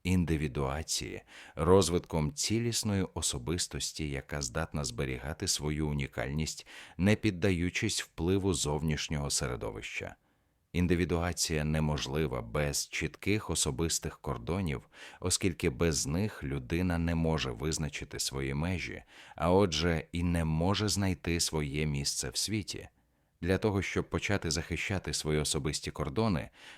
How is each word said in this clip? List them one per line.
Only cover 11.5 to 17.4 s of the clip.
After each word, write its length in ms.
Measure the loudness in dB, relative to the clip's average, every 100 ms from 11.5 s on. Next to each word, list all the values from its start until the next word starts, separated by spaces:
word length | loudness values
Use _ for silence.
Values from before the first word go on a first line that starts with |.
| 2
неможлива 800 | 2 2 2 0 0 0 0 -2
без 460 | -4 -2 0 0 -4
чітких 640 | -4 -4 -4 0 0 0
особистих 680 | 0 0 0 0 0 -4 -6
кордонів, 720 | -6 -4 -2 -2 0 -4 -8 -18 -20 -8
оскільки 500 | -2 0 0 0 0
без 380 | 2 2 2 0
них 360 | 0 -2 -4
людина 540 | -4 -4 -2 0 2 2
не 180 | 2 2
може 360 | 2 2